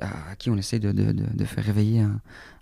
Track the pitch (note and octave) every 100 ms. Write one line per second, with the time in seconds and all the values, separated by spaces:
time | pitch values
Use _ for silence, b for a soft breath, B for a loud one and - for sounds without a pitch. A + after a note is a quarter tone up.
0 | G2 D#2 D#2 G2+ B2 G#2 G2 A#2 G#2 G2+
1 | G#2 G2+ G#2+ A2 A2 - G#2 G#2 G#2 A2+
2 | G#2 G#2 - B B B